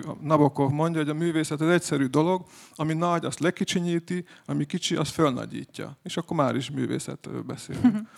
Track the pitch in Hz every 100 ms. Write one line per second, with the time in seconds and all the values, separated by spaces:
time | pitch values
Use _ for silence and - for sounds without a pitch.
0 | 151 - 151 156 143 - 139 147 165 160
1 | 147 151 170 160 151 151 156 175 - 143
2 | 135 143 165 185 - - - - 156 160
3 | 175 170 139 - 170 - 196 185 175 170
4 | 165 180 170 - - 147 143 185 - 151
5 | 151 - 151 123 113 113 - - - 143
6 | - - - 165 131 120 127 139 117 131
7 | 131 131 - 123 120 - - 135 247 214
8 | 220